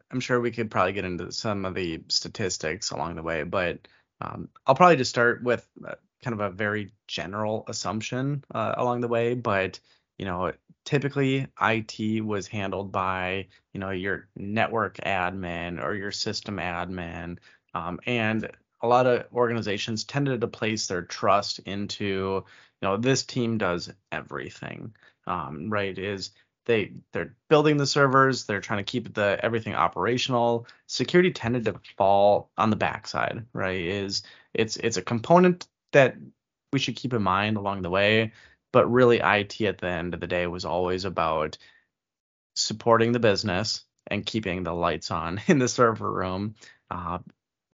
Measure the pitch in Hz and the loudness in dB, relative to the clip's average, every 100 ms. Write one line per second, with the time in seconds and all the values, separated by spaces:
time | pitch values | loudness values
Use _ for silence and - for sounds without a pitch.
0 | _ 127 - 123 120 113 107 110 95 101 | _ -6 0 0 0 -2 -2 2 2 0
1 | 90 87 90 - 113 101 95 92 87 80 | -4 -4 -6 -6 -4 -2 -4 -4 -4 -4
2 | - - 85 - 95 - 78 87 - - | -2 -4 -2 -4 -4 -4 -4 -4 -6 -6
3 | 80 85 80 80 82 98 87 - - _ | -6 -6 -4 -4 -2 -2 -2 -4 -12 _
4 | _ - - - - _ - 135 180 151 | _ -12 -12 -10 -14 _ 2 8 8 8
5 | 120 127 120 113 120 113 - - - - | 2 2 2 2 0 -2 -2 -18 -14 -14
6 | _ _ 127 107 101 90 104 104 101 - | _ _ -8 -4 -4 -2 -2 -2 -6 -14
7 | - - 80 104 107 110 - - 90 107 | -12 -8 -6 -4 -2 -4 -6 -8 -4 -4
8 | - 127 135 143 - 113 107 - 123 123 | -4 -4 -2 -4 -6 -4 -2 2 2 2
9 | 120 117 117 123 117 98 92 - _ _ | 0 2 2 0 2 2 2 -4 _ _
10 | _ - 98 87 87 - _ _ - 147 | _ -10 -6 -2 -2 -4 _ _ -2 0
11 | 139 143 135 135 135 - 101 110 110 - | 0 0 0 0 -4 -2 0 0 -4 -6
12 | 110 110 107 104 90 107 98 95 98 98 | -4 -2 -2 -4 -6 -6 -4 -4 -4 -4
13 | 92 92 92 95 92 _ _ 101 95 95 | -2 -2 -4 -4 -8 _ _ -8 -6 -4
14 | 98 85 - - 101 110 107 113 98 - | -4 -6 -8 -12 -6 -2 0 0 -2 -4
15 | - 95 90 95 90 85 85 82 67 101 | -4 -2 -2 -4 -6 -6 -6 -6 -6 -6
16 | 101 - 110 101 - 98 87 87 90 92 | -6 -6 -6 -6 -6 -6 -6 -6 -6 -8
17 | 85 85 85 87 _ _ _ 85 85 90 | -10 -10 -10 -12 _ _ _ -8 -8 -8
18 | - 120 110 110 - - _ _ 117 123 | -4 -2 0 -2 -4 -10 _ _ 2 4
19 | 127 120 - 120 120 117 104 101 - 107 | 6 2 0 0 2 2 -2 -4 -4 -6
20 | - 143 139 120 113 - 110 110 - 90 | -4 -2 -2 0 -2 -2 -2 -2 -4 -6
21 | 85 - 107 101 101 - - 98 101 - | -6 -2 2 4 2 -6 -8 -6 -6 -4
22 | 101 95 95 95 - - - _ 98 101 | -4 -2 -2 -4 -6 -16 -20 _ -2 0
23 | 123 131 - 131 117 110 95 87 85 - | 2 2 0 -2 -2 0 0 -2 -6 -16
24 | _ 78 - 71 67 - - 50 110 - | _ -10 -8 -10 -10 -12 -12 -12 -14 -16
25 | _ _ - 87 69 71 98 104 98 92 | _ _ -4 -4 -4 -6 -4 -2 -4 -4
26 | 98 98 90 _ _ _ - 113 92 - | -6 -6 -8 _ _ _ 0 2 0 -6
27 | - 95 78 - - 151 151 147 139 151 | -10 -8 -8 -8 2 4 6 4 2 4
28 | 139 135 131 123 - 101 - 104 98 127 | 6 6 4 2 -2 -4 -4 -4 -4 -4
29 | 110 110 101 95 113 117 110 60 85 87 | -4 0 2 2 0 -2 -2 0 0 0
30 | 98 123 - 123 117 117 117 - - - | 0 0 0 0 2 0 -4 -18 -8 -4
31 | 127 180 180 180 113 123 110 - - - | 2 4 4 2 -2 -2 -2 -6 -6 0
32 | 98 101 101 101 - - 110 104 78 - | 4 6 6 4 0 0 2 2 0 -4
33 | - - - 110 110 110 95 92 85 101 | -6 -4 -2 -4 -10 -6 -4 -2 -2 -2
34 | 98 98 - - _ - 110 - 113 113 | -4 -6 -8 -18 _ -2 -2 -2 -4 -2
35 | - 117 - 175 180 180 - _ _ 143 | -2 -2 6 8 8 4 -4 _ _ 6
36 | 127 - 135 - _ _ _ 135 135 110 | 6 4 -14 -20 _ _ _ -2 -2 -4
37 | 127 123 98 95 104 107 101 95 90 92 | -2 0 2 2 2 0 -2 -4 0 2
38 | 101 110 110 - - _ _ 123 - 123 | 4 4 2 -4 -20 _ _ 4 6 6
39 | 123 117 87 104 98 - 104 92 90 87 | 6 6 4 2 0 -2 -2 -2 -4 -4
40 | 87 85 85 87 87 87 87 87 90 92 | -4 -6 -4 -2 -2 -4 -4 -2 0 -2
41 | 95 85 82 78 78 - - _ _ _ | -4 -2 0 0 -4 -6 -20 _ _ _
42 | _ _ _ _ _ - - 110 117 113 | _ _ _ _ _ -6 -4 -2 4 6
43 | 117 120 113 95 104 90 110 - - _ | 6 4 2 2 0 -2 -2 -6 -12 _
44 | - 104 - 110 98 90 87 85 85 78 | -8 -6 -4 -4 -4 -4 -4 -2 0 -2
45 | - 85 82 95 - 151 123 - 117 107 | -4 -6 -4 -2 2 4 4 4 2 2
46 | 104 98 92 92 107 107 - - - 87 | -4 -4 -4 -4 -6 -8 -20 -20 -12 -8
47 | 85 87 - _ _ _ _ | -6 -8 -10 _ _ _ _